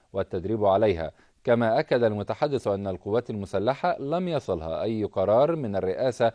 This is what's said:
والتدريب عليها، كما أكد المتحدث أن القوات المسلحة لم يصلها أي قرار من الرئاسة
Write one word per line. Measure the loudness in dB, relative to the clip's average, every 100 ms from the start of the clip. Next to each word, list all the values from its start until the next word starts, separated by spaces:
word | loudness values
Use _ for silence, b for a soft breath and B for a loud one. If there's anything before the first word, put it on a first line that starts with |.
| b
والتدريب | -6 -4 -4 -4 0 4
عليها، | 4 4 2 -4 -10 b b
كما | 0 2 2 0
أكد | 2 2
المتحدث | 2 0 -4 -2 -2 -2 -2
أن | -2 -2
القوات | -6 -2 -2 -2
المسلحة | -8 -6 -2 -2 -2 -2 -2
لم | -4 -4 -2
يصلها | -4 -2 -4 -4 -4
أي | -4 -2
قرار | -4 -2 2 4 4 2
من | -2 -2
الرئاسة | -2 0 -2 2 0